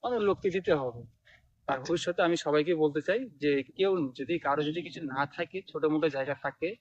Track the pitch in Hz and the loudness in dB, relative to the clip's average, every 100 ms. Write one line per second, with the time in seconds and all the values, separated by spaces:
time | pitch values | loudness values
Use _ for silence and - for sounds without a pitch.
0 | 233 247 208 185 196 180 180 156 131 120 | -2 2 2 2 0 0 2 2 2 -6
1 | 117 _ _ - _ _ - 135 139 170 | -18 _ _ -20 _ _ -4 -4 0 -2
2 | - 175 175 170 156 151 151 165 156 151 | 0 2 2 2 2 2 2 2 2 2
3 | 147 208 262 - 143 139 131 - 190 185 | 0 -2 -2 -2 0 0 -2 0 2 2
4 | 139 123 135 170 147 147 151 160 165 - | -2 -6 -4 -2 0 0 0 -4 -8 -10
5 | 156 131 143 - 170 185 - 156 156 156 | -8 -4 -4 -4 -8 -8 -10 -2 2 4
6 | 160 139 135 139 143 - 165 226 | 2 0 -4 -4 -6 -4 -6 -6